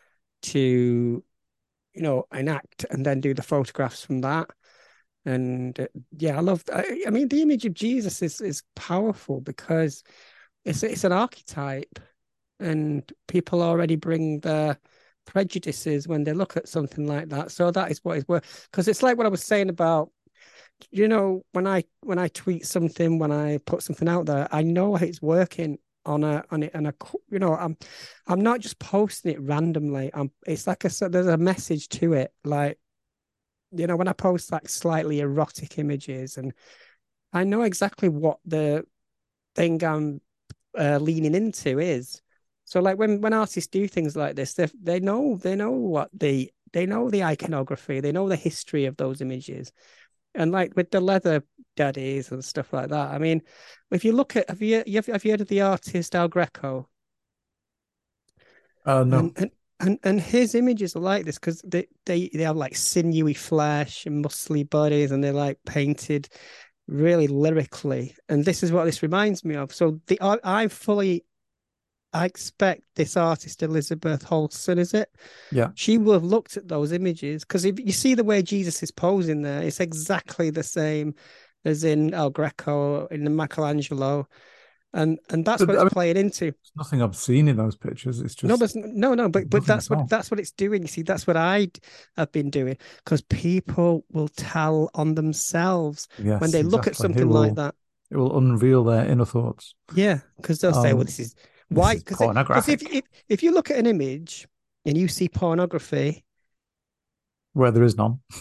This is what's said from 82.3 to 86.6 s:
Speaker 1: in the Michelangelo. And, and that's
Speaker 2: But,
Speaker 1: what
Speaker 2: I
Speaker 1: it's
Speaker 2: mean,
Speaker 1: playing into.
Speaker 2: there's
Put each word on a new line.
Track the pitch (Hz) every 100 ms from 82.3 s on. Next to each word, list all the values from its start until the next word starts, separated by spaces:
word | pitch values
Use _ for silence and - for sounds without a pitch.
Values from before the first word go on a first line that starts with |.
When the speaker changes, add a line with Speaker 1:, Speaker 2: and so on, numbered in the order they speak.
| 139 151 - - 143 143 147 -
Speaker 1:
in | 151
the | 147
Michelangelo. | 156 151 - 147 147 139 139 135 143 139 _ - - _ _ _ -
And, | 160 160 -
and | 160
that's | 165 226 185
Speaker 2:
But, |
Speaker 1:
what | 196
Speaker 2:
I |
Speaker 1:
it's | 190
Speaker 2:
mean, |
Speaker 1:
playing | 185 175 185
into. | 202 - 165
Speaker 2:
there's | -